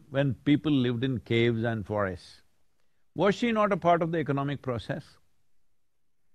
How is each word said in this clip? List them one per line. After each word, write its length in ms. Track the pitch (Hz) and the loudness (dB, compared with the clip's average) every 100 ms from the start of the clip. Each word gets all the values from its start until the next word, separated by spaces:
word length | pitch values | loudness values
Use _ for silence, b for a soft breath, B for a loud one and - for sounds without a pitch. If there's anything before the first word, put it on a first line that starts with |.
| - | -6
when 240 | 135 139 | -2 -2
people 380 | - 143 147 156 | 0 2 2 2
lived 320 | 139 123 117 | 2 0 -2
in 140 | 135 123 | -4 -4
caves 420 | - 117 120 113 | 0 2 2 2
and 240 | 117 110 98 | -2 -4 -4
forests. 560 | 104 98 87 - - _ _ _ _ _ _ _ | -2 -2 -4 -14 -20 _ _ _ _ _ _ _
Was 200 | - 196 | 0 0
she 180 | 196 240 | 2 0
not 200 | 220 208 | 2 0
a 40 | 190 | 2
part 260 | 170 170 | 2 2
of 80 | 165 | 2
the 80 | 165 | -2
economic 440 | 143 139 143 139 | -2 -2 -4 -6
process? 420 | 131 120 - 147 - _ _ _ _ - _ _ _ _ _ _ _ | -6 -6 -6 -10 -10 _ _ _ _ -20 _ _ _ _ _ _ _